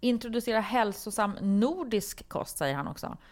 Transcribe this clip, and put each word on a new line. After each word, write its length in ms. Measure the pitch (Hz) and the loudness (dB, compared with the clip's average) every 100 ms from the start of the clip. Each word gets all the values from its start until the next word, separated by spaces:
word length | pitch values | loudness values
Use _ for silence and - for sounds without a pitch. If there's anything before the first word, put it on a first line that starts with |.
Introducera 580 | 247 240 240 233 226 220 | 2 0 0 -2 2 0
hälsosam 760 | 214 247 214 196 - 202 202 196 | 2 2 2 0 -6 0 0 0
nordisk 880 | 196 196 240 359 285 220 - - - | 2 4 4 2 0 -2 -2 -10 -6
kost, 300 | - - - | -6 -4 -2
säger 160 | 143 | 0
han 140 | 139 143 | 0 -4
också. 280 | 143 - - - | -6 -8 -10 -16